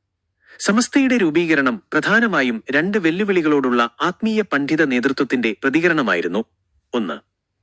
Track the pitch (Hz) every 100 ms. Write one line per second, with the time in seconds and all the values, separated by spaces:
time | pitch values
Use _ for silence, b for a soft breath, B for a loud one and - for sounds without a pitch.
0 | _ _ _ _ b b - 214 240 277
1 | 262 240 170 160 170 147 131 110 - 156
2 | 165 220 233 160 131 113 - 139 180 208
3 | 165 175 208 185 156 147 127 123 117 -
4 | 160 - 220 214 202 139 143 156 147 123
5 | 131 135 131 127 113 101 131 151 170 311
6 | 226 175 - 90 233 _ _ _ - 123
7 | 90 - _ _ _ _